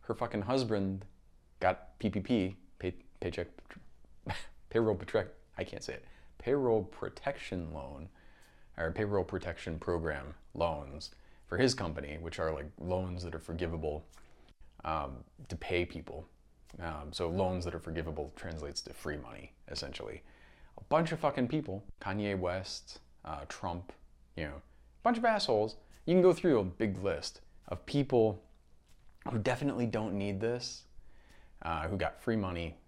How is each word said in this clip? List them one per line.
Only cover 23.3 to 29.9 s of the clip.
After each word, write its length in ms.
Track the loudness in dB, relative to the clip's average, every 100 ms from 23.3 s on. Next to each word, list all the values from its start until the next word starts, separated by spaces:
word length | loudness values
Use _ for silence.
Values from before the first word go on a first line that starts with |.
| -8 -8
Trump, 440 | -6 -4 -4 -6 -16 -20 -20 -14 -6
you 80 |
know, 100 | -6
a 480 | -6 -14 -20 -20 -2
bunch 160 | 2 4
of 60 |
assholes. 500 | 4 2 4 4 4 -2 -18 -10 4
You 80 |
can 80 | 8
go 100 | 8
through 280 | 8 6 6
a 40 |
big 380 | 4 2 0 2
list 380 | 0 0 -4 -10 -20 -20 -8
of 140 | -8
people 580 | -2 0 4 6 6 4 -8 -20 -20 -20 _ -20 -20 -10 -2
who 60 | 2
definitely 480 | 2 2 2 2
don't 300 | 2